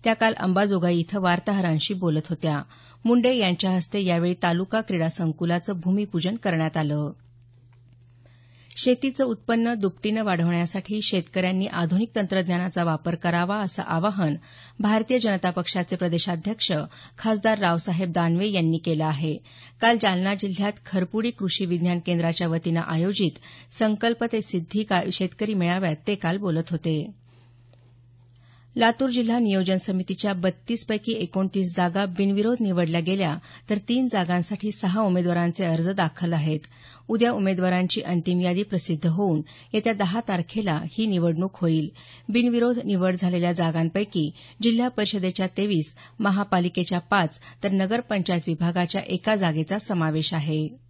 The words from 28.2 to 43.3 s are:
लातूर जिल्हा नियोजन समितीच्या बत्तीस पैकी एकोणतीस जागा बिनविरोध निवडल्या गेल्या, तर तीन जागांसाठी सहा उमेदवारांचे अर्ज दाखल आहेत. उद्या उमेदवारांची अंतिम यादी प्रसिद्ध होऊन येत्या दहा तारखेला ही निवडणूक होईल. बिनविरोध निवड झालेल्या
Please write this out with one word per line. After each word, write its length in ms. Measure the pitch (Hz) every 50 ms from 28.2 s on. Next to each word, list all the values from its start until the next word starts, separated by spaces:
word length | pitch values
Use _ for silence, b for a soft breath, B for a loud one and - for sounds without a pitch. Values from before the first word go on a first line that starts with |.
| - _ b b b b b b b b -
लातूर 340 | 240 233 226 233 - 262 262
जिल्हा 300 | 240 247 233 220 226 247
नियोजन 380 | 233 208 196 190 185 185 190
समितीच्या 560 | 185 - - 185 185 185 - 190 - - 208 196
बत्तीस 520 | 180 175 190 180 - - - 233 226 -
पैकी 280 | - 220 214 - 233 226
एकोणतीस 600 | 220 180 170 - 190 190 185 - 196 185 175 175
जागा 300 | 190 180 175 170 196 202
बिनविरोध 520 | 190 175 190 196 196 196 202 208 226 247 247
निवडल्या 420 | 226 196 180 175 175 160 165 170
गेल्या, 360 | 170 175 190 196 190 156 147 165 B B B B B -
तर 80 | 208 208 - -
तीन 180 | 240 254 262
जागांसाठी 640 | 247 226 202 175 165 180 180 170 - 208 196 - 214
सहा 300 | 202 - - 185 180 220
उमेदवारांचे 640 | 220 196 180 180 175 175 170 170 170 175 170 - 190
अर्ज 240 | 170 160 160 165 180
दाखल 440 | 196 196 175 156 - - 180 170 170
आहेत. 260 | 156 147 160 156 147 - B B B B B B B B
उद्या 240 | - 220 220 233 240
उमेदवारांची 720 | 240 226 196 190 190 180 180 180 180 180 185 175 - 220
अंतिम 400 | - - 175 170 165 185 180 180
यादी 220 | 180 180 180 185 208
प्रसिद्ध 440 | - 202 170 - - 165 151 -
होऊन 340 | 170 160 185 202 190 160 151 151 B B B B B -
येत्या 200 | 214 208 226 220
दहा 280 | 196 202 175 185 233 233
तारखेला 540 | - 196 165 165 - - 220 208 196 151 156 165 160
ही 140 | - - 220
निवडणूक 460 | 220 196 175 165 175 160 156 185 190 -
होईल. 360 | - 180 170 160 160 151 165 B B B B B B B -
बिनविरोध 500 | 202 240 240 247 233 240 233 240 247 240 -
निवड 300 | 202 202 180 180 185 185
झालेल्या 360 | 180 190 180